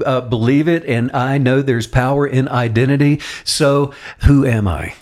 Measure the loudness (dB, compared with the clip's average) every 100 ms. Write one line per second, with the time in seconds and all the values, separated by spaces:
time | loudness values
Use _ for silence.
0 | -2 -2 -2 -2 2 2 2 0 -2 -2
1 | -2 -2 -2 0 2 2 0 -2 -2 -2
2 | 0 0 0 0 -2 -2 0 0 2 2
3 | 2 0 -4 -12 -8 -2 0 2 -2 -6
4 | -18 -2 4 4 4 0 0 -2 -6 -12